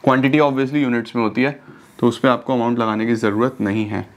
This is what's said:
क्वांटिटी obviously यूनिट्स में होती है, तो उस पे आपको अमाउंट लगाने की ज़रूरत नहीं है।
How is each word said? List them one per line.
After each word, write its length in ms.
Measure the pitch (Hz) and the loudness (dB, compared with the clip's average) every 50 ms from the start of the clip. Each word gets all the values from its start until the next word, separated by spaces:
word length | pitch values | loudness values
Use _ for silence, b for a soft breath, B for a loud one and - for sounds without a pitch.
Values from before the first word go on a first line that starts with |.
| - | 2
क्वांटिटी 340 | 139 127 131 131 135 135 151 | 2 2 4 2 2 4 4
obviously 380 | 151 143 135 131 135 131 143 | 2 2 2 0 -2 -2 0
यूनिट्स 400 | 147 143 123 120 117 113 - - | -2 0 0 0 -2 -4 -4 -2
में 60 | 120 | -2
होती 200 | 113 107 98 117 | -2 0 0 0
है, 160 | 127 143 143 - B B B B B B B - | -2 -2 -2 -8 B B B B B B B 0
तो 100 | - 120 | 0 0
उस 100 | 117 - | 0 2
पे 100 | - 135 | 2 2
आपको 240 | 123 117 - - 131 | 2 2 -2 -2 -2
अमाउंट 240 | 123 117 117 120 120 | 0 0 0 0 0
लगाने 280 | 117 110 107 107 110 | 0 -2 0 -2 0
की 80 | 117 117 | -2 0
ज़रूरत 400 | 110 113 107 101 107 120 135 127 - | 0 0 0 0 0 -2 -2 -2 -2
नहीं 240 | 107 98 101 110 107 | -2 -2 0 -2 -2
है। 200 | 104 104 98 101 - - | -4 -6 -8 -8 -10 -18